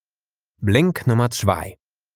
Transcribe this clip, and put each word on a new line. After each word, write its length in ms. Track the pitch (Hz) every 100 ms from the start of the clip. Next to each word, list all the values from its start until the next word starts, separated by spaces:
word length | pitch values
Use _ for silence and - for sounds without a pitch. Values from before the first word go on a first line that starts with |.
| _ _ _ _ _ _
Blink 460 | 101 117 180 - 127
Nummer 240 | 113 120
zwei. 480 | - 98 85 98 - _ _ _